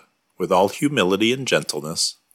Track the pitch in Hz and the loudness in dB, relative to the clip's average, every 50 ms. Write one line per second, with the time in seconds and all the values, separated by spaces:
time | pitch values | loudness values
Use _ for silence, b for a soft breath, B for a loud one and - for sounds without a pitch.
0 | - _ _ _ _ _ _ - 92 85 95 90 98 101 - - 143 143 147 120 | -18 _ _ _ _ _ _ -6 -2 2 2 4 4 2 0 -2 -4 -2 0 2
1 | 92 90 98 95 110 117 127 139 131 - 87 78 73 - - 73 73 78 85 - | 2 2 2 2 2 0 0 -2 -2 0 0 0 0 -2 -6 -6 -8 -6 -4 -4
2 | - - - _ _ _ _ | -4 -4 -6 _ _ _ _